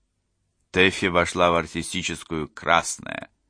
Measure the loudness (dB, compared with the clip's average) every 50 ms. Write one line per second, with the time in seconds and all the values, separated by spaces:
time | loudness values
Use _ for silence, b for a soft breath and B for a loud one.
0 | _ _ _ _ _ _ _ _ _ _ _ _ _ _ 2 4 4 4 4 2
1 | 0 2 2 2 2 2 2 2 2 4 4 2 0 -2 -6 -8 -8 -6 -6 -6
2 | -6 -6 -6 -8 -8 -8 -6 -6 -6 -8 _ -8 0 2 2 2 2 0 -6 -10
3 | -10 -12 -12 -12 -12 -16 _ _ _ _